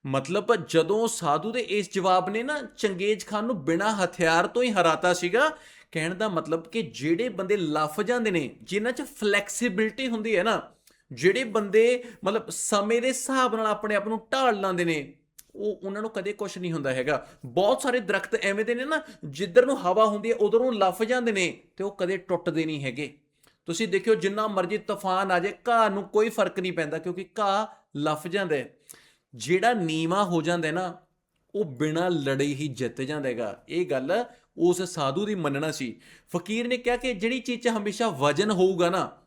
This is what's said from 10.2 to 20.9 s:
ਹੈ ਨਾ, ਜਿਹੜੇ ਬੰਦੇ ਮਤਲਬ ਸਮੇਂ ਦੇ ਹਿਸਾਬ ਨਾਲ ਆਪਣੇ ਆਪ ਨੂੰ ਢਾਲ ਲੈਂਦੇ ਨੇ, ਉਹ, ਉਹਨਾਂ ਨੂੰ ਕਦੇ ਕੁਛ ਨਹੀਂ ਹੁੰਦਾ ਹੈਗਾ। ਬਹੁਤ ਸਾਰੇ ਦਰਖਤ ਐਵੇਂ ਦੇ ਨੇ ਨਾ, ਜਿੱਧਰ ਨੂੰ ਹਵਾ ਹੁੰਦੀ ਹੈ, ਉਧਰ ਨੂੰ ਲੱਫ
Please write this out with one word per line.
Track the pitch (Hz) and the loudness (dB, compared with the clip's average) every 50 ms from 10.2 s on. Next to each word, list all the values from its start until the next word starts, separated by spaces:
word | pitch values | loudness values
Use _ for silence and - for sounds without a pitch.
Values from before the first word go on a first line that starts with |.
| 208 226 214 | 0 2 2
ਹੈ | 175 185 | 2 4
ਨਾ, | 226 208 165 - - _ _ _ - _ _ _ _ | 2 0 0 -2 -8 _ _ _ -20 _ _ _ _
ਜਿਹੜੇ | 135 117 139 185 202 240 269 | -8 2 4 4 4 4 -2
ਬੰਦੇ | 220 196 226 208 196 185 220 226 240 247 247 247 - - - - | 0 -2 -2 -2 4 4 6 6 6 4 0 -4 -12 -16 -6 -4
ਮਤਲਬ | 190 208 220 - - | -2 -2 -2 -4 -6
ਸਮੇਂ | 170 - - - 214 202 202 214 233 240 | -8 -6 -2 0 0 0 2 2 0 2
ਦੇ | 240 | 2
ਹਿਸਾਬ | 262 254 254 - - 262 262 254 247 214 | 0 -2 -2 -4 -2 0 2 2 2 0
ਨਾਲ | 220 220 | 0 0
ਆਪਣੇ | 214 208 208 220 214 214 | 0 -2 -2 -2 0 0
ਆਪ | 202 208 | 0 0
ਨੂੰ | 220 226 220 - _ | -2 -4 -6 -4 _
ਢਾਲ | - 269 269 247 220 196 | 0 2 4 2 2 2
ਲੈਂਦੇ | 196 190 185 175 175 | 0 0 0 0 0
ਨੇ, | 170 160 151 139 - - _ _ _ _ - _ _ _ | 0 0 -2 -4 -8 -16 _ _ _ _ -20 _ _ _
ਉਹ, | 190 202 214 196 196 180 | -6 -4 -4 -4 -4 -8
ਉਹਨਾਂ | 196 196 208 | -8 -6 -6
ਨੂੰ | 214 226 | -6 -6
ਕਦੇ | 226 202 180 202 208 | -6 -6 -6 -6 -6
ਕੁਛ | - 208 190 - | -6 -8 -8 -6
ਨਹੀਂ | 190 180 175 | -6 -6 -4
ਹੁੰਦਾ | 165 156 139 135 127 | -4 -2 -2 -2 -2
ਹੈਗਾ। | 131 123 143 147 - - - - _ - | 0 0 0 -2 -2 -4 -10 -20 _ -18
ਬਹੁਤ | 127 117 175 190 208 262 262 | -4 0 2 4 4 2 2
ਸਾਰੇ | - 262 240 254 | 2 0 0 0
ਦਰਖਤ | 208 180 202 190 - - - | 0 0 -2 -2 0 -2 -2
ਐਵੇਂ | 214 180 196 202 208 220 | 0 0 0 0 0 0
ਦੇ | 226 240 | -2 -2
ਨੇ | 240 262 | -2 -2
ਨਾ, | 294 320 302 311 - - - - | -2 -2 -4 -4 -8 -18 -16 -14
ਜਿੱਧਰ | 151 135 147 196 180 170 247 254 | -14 -6 -6 -6 6 6 6 6
ਨੂੰ | 269 269 - | 6 0 0
ਹਵਾ | - 180 185 214 220 | 0 2 4 6 4
ਹੁੰਦੀ | 214 208 202 208 226 | 4 4 0 0 -2
ਹੈ, | 226 | 2
ਉਧਰ | - 208 208 214 233 | 2 2 4 4 4
ਨੂੰ | 254 254 233 | 4 2 2
ਲੱਫ | 208 190 185 | 2 2 2